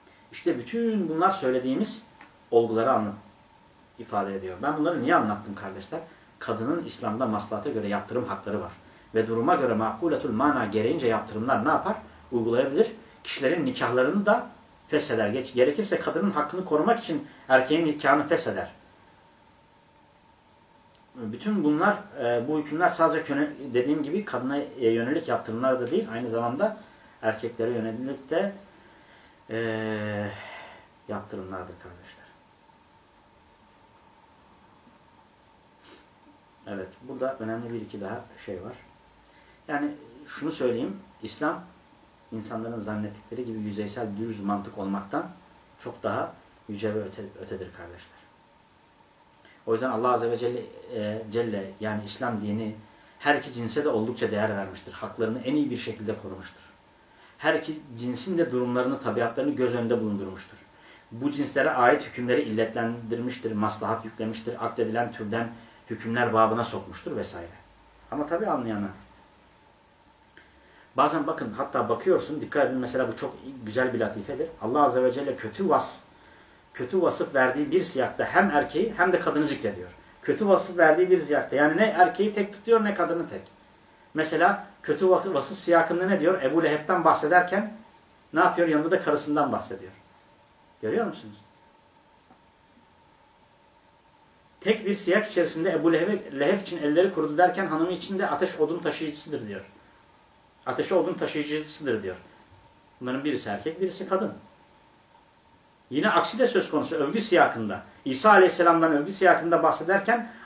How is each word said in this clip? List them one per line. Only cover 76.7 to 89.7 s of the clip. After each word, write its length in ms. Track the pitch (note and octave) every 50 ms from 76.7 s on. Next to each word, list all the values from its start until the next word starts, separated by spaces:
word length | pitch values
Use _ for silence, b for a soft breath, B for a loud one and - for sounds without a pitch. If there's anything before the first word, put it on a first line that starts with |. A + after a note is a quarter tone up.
| -
kötü 280 | - B2 - F#3+ F#3
vasıf 320 | E3 C#3+ - - E3+ - C#3
verdiği 360 | C3 B2+ B2+ C#3 D3 D3 B2+
bir 100 | F3 F#3
siyakta 440 | F3 - - C3 A#2+ A2+ - - -
hem 260 | - - F3+ G3+ G3
erkeği 440 | F#3+ F#3 F#3+ - - - A3+ A3+ -
hem 160 | F3 F3+ F#3
de 80 | F3 -
kadını 260 | - D#3+ C#3+ D3 D#3
zikrediyor. 420 | - - - A#2 G#2 G2 F2+ F2+ F2+ - b b b b b
Kötü 260 | - - - - G#3+ G3
vasıf 300 | F#3 F#3 - - F3 F3
verdiği 320 | D#3+ D#3 D#3 F3 F#3 F3+
bir 100 | F#3 E3
siyakta, 360 | D3 C#3+ D3 C#3 - - C3
yani 200 | C#3 D3 D#3 D#3+
ne 80 | F#3+ A3
erkeği 500 | G#3+ - E3+ F3+ E3 - - G#3 G#3+ G#3
tek 180 | G#3 G3 -
tutuyor 320 | - - - A3+ A3+ A3 G#3
ne 100 | G3+ G3
kadını 340 | - E3+ E3 E3+ E3+ - -
tek. 140 | - - - - - b b b b b b b b b b b -
Mesela 520 | D#3 D#3 - D#3+ D#3 F3 G3 G3 - - - - -
kötü 280 | - D3+ D3 - F#3+ F#3
vak-, 240 | F3+ F3 - G3 D#3+
vasıf 240 | C#3 - - G3+ -
siyakında 480 | - E3+ E3+ E3 E3 E3 E3+ F3 F#3
ne 140 | G3 F#3+ D#3
diyor? 220 | D3+ F3+ F#3 -
Ebu 220 | C3 C3 D#3 E3 D#3+
Leheb'ten 400 | D3 D3+ D3 - - F#3 F3 D#3+
bahsederken 680 | D#3 C#3+ - D#3 D3 F3 F3+ F3 - F#3+ G#3 A3 - - - - - - - - _ _ _ _ _
ne 80 | D3+ E3
yapıyor? 280 | F#3 F3+ F3 E3+ E3+ D#3
Yanında 220 | D3+ D3+ D#3+ E3
da 120 | E3+ -
karısından 500 | - D3+ D3 - - D3+ D3 D3+ C#3+ B2+
bahsediyor. 400 | A2 - - -